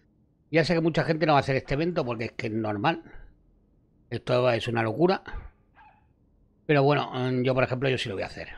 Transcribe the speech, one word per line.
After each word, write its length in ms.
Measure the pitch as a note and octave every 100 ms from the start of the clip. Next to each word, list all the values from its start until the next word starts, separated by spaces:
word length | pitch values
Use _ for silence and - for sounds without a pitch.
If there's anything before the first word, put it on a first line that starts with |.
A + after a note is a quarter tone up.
| _ _ _ _ -
Ya 140 | D#3 D3+
sé 80 |
que 80 | E3+
mucha 220 | E3 D#3
gente 240 | D3+ D#3+ D#3+
no 60 |
va 40 | C#3+
a 40 |
hacer 160 | - C3
este 180 | - C#3
evento 280 | E3+ E3+
porque 220 | B2 A2+ A2+
es 60 |
que 160 | - A#2
es 60 |
normal. 500 | A2 G#2+ G#2 C3 E3+ - - - _ _ _ _ _ _ _ -
Esto 400 | A#2+ - B2 B2+
es 180 | A#2 A#2+
una 140 | A#2
locura. 400 | A2 A2+ F3+ F#3+ - - - _ _ _ - _ _ _ _ _ _ _ -
Pero 160 | D3
bueno, 300 | C#3 C#3+ B2
mm, 300 | B2+ B2+ B2+
yo, 100 | B2+
por 100 | B2+
ejemplo, 240 | B2 B2+ C3+
yo 120 | B2+
sí 100 | B2
lo 60 | F#2+
voy 80 |
a 40 | -
hacer, 200 | - E2